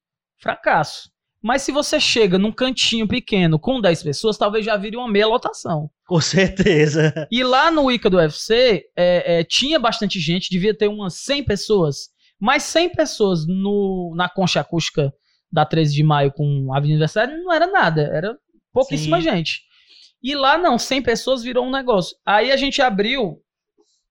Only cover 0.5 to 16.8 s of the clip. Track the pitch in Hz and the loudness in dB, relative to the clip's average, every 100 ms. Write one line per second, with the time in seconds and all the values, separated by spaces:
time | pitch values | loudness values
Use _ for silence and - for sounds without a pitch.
0.5 | - 302 180 151 - - _ _ _ 214 | -4 0 0 0 -8 -20 _ _ _ -4
1.5 | 269 311 277 - 302 - 240 202 190 214 | -2 -2 -4 -2 0 0 2 2 2 0
2.5 | - 254 - - 226 208 247 - 196 165 | -2 -4 -2 -2 0 -2 -4 -2 2 4
3.5 | 156 240 262 190 160 143 135 220 208 208 | 2 0 0 0 0 -2 -2 -2 0 0
4.5 | 220 214 208 214 233 247 202 220 247 - | -2 -2 -4 -4 -8 -2 2 2 0 -4
5.5 | - 233 156 151 _ - 170 - 175 185 | -8 -6 -6 -6 _ -2 0 2 2 2
6.5 | 190 202 156 151 156 156 160 147 233 254 | 2 2 4 4 2 0 0 -4 -2 2
7.5 | 262 330 320 262 240 208 180 156 - - | 2 4 4 2 2 2 4 2 0 0
8.5 | 226 254 175 - - 175 175 170 170 165 | 2 4 2 -2 0 2 2 2 0 0
9.5 | - 269 320 226 - 202 190 156 185 - | -2 0 2 0 0 -4 -2 -2 -2 -2
10.5 | 180 214 208 208 208 190 - - 277 233 | -2 0 0 -2 -2 -8 -8 -6 -4 -2
11.5 | 202 - 202 151 135 - _ _ - 214 | -4 0 0 0 -4 -12 _ _ -6 0
12.5 | 285 - 320 349 - 302 - 196 170 156 | 0 0 0 0 0 -2 0 0 0 -2
13.5 | 190 202 202 196 185 175 170 180 - 180 | -2 -2 0 -2 -4 -6 -4 -4 -2 -2
14.5 | 160 - 165 - - 139 - _ _ _ | 0 -2 -4 -4 -2 -2 -4 _ _ _
15.5 | 160 151 165 151 147 151 147 139 - 147 | -2 0 2 2 2 2 4 2 0 -2
16.5 | 139 135 139 | -2 -2 -2